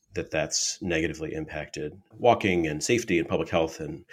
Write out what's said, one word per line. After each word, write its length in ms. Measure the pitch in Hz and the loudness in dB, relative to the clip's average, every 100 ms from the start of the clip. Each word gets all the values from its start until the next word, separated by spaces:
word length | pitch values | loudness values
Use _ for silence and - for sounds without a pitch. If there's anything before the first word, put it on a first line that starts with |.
| _ | _
that 180 | - - | -8 -4
that's 460 | 80 78 - - - | -2 -2 -2 -4 -4
negatively 520 | 92 82 82 76 78 | -2 0 0 -4 -6
impacted 640 | 78 78 78 76 - - - - - | -6 -8 -8 -10 -8 -8 -10 -18 2
walking 500 | 120 113 104 90 80 | 4 6 4 2 2
and 160 | 76 | 0
safety 360 | - 120 - 87 | 2 2 2 0
and 80 | 73 | 2
public 220 | 87 80 | 0 2
health 300 | 87 80 - | 2 0 -2
and 260 | 78 80 - | -8 -10 -12